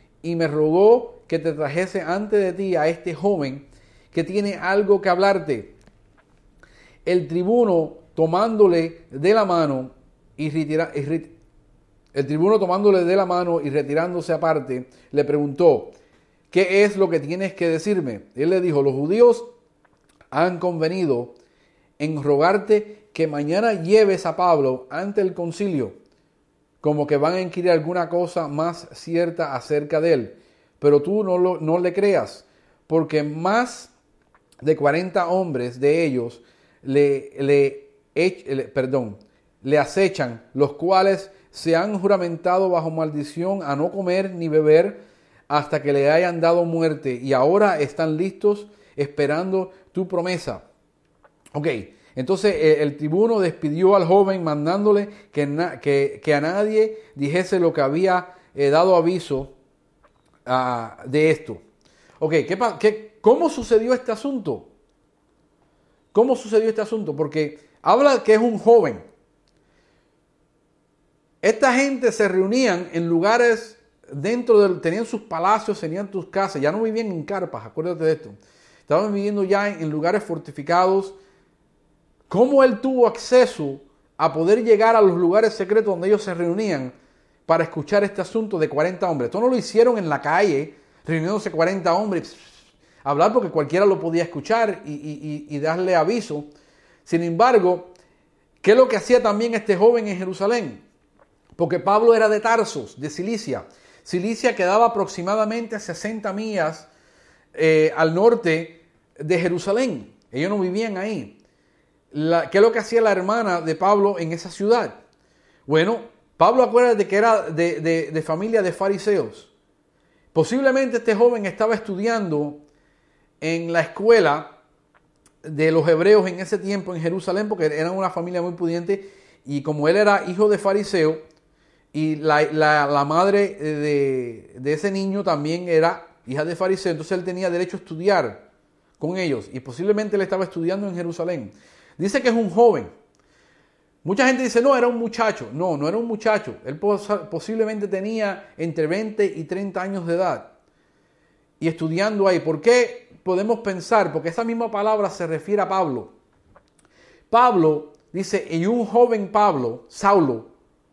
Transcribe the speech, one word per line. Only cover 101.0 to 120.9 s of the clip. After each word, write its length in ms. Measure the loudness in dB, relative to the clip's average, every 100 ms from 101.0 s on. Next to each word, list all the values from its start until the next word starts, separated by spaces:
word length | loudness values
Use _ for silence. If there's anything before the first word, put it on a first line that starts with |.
| _ _ _ _ _ -4
Porque 240 | -2 0
Pablo 340 | 2 4 6
era 140 | 6 4
de 120 | 2
Tarsos, 600 | 2 0 0 -6 -12 -12
de 80 | -10
Cilicia. 560 | -8 -6 -6 -6 -8 -10 _ _ _
Cilicia 500 | -6 -4 -4 -2 -2
quedaba 300 | 0 2 4
aproximadamente 920 | 2 2 -4 -6 -4 -2 -2 -4 -8 -10
a 40 |
sesenta 540 | -10 -10 -10 -8 -8
millas, 540 | -6 -4 -2 -4 -6 -16 _ _ _ _ _ _
eh, 360 | 0 4 4 4 2
al 180 | 0
norte 680 | 4 4 4 2 -2 -4 -16 _ _ _ -10
de 200 | -2 0
Jerusalén. 760 | 0 -2 -2 -2 -2 -6 -12 _ _
Ellos 200 | -6 -4
no 80 | -2
vivían 400 | -2 -2 -4 -6
ahí. 380 | -6 -8 -10 -18 _ _ _ _ _ _ _
La, 380 | -4 0 0 2
¿qué 100 | 4
es 40 |
lo 100 | 4
que 60 | 2
hacía 240 | 0 2
la 100 | 2
hermana 480 | 2 0 -2 -2 -2
de 140 | -4
Pablo 440 | 0 2 4 2 0
en 140 | -6
esa 180 | -8 -10
ciudad? 440 | -4 0 0 0 -10 _ _ _ _ _ _ 0
Bueno, 340 | 2 2 -2 -8 _ _ 2
Pablo, 260 | 4 6
acuérdate 440 | 4 4 4 2 0
que 100 | 2
era 260 | 4 2
de, 380 | 0 -2 -2 0
de, 300 | -2 -2 -2
de 120 | -6
familia 400 | -4 -4 -2 0
de 100 | 0
fariseos. 800 | -2 -4 -2 -2 -2 -4 -12 _ _ _ _ _ _ _ _ _
Posiblemente 680 | -2 0 0 2 2 0